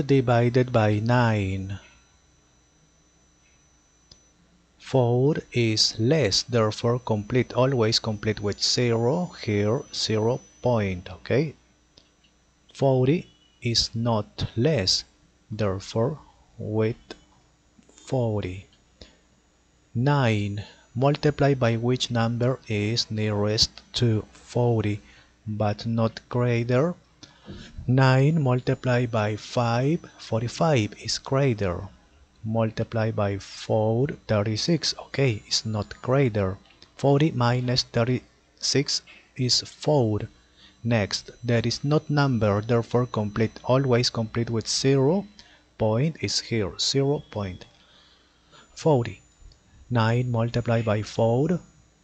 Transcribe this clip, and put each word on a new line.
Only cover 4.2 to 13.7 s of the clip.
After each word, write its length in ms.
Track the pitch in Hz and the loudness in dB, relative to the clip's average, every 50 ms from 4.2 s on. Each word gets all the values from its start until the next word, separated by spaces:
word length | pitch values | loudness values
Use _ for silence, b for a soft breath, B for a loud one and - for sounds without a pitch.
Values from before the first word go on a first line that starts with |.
| _ _ _ _ _ _ _ _ _ _ _ _ | _ _ _ _ _ _ _ _ _ _ _ _
Four 600 | - - - 131 123 117 123 123 131 147 165 175 - - | -12 0 2 2 4 4 4 4 4 2 2 0 -6 -4
is 440 | - 127 117 113 107 107 - - - 110 | -2 0 2 2 2 2 0 0 0 0
less, 460 | 110 123 156 160 127 98 - - - | 0 2 2 2 2 2 0 -2 -2
therefore 560 | - 117 117 110 107 104 - - 117 120 - | 0 0 2 2 2 0 -2 -2 -2 -2 -2
complete, 540 | - - 110 104 101 - 127 127 117 - - | -2 -2 -4 -4 -2 0 0 0 0 0 0
always 440 | 120 127 135 139 120 110 110 113 - | 0 0 2 2 2 0 2 0 0
complete 440 | - 113 107 101 110 110 104 - | -2 -4 -6 -4 -2 -4 -4 -2
with 200 | 104 101 95 - | -2 -4 -4 -2
zero, 680 | - - - 131 123 120 113 113 117 120 151 180 180 - - - - | -2 -2 0 0 0 0 0 2 2 0 0 0 -2 -6 -8 -8 -4
here 380 | - 104 101 104 104 117 147 - - | -2 0 2 2 2 0 -2 -4 -8
zero 480 | - - - - 113 107 107 117 127 139 - _ _ _ | -8 -6 -2 -2 0 0 2 0 0 -2 -6 _ _ _
point, 480 | - 123 120 110 101 95 92 90 90 - | -2 0 0 2 0 -2 -2 -6 -8 -12
okay? 440 | 90 - - - 110 127 165 147 - _ _ _ _ _ _ _ _ - _ _ _ _ _ _ _ _ _ _ _ _ _ _ - | -16 -14 -4 -2 0 0 0 -2 -6 _ _ _ _ _ _ _ _ -20 _ _ _ _ _ _ _ _ _ _ _ _ _ _ -6
Forty 520 | - 139 135 131 127 127 131 160 180 - - _ _ _ _ _ _ - | 0 2 2 4 4 4 4 2 0 0 -8 _ _ _ _ _ _ -4
is 260 | 120 | -2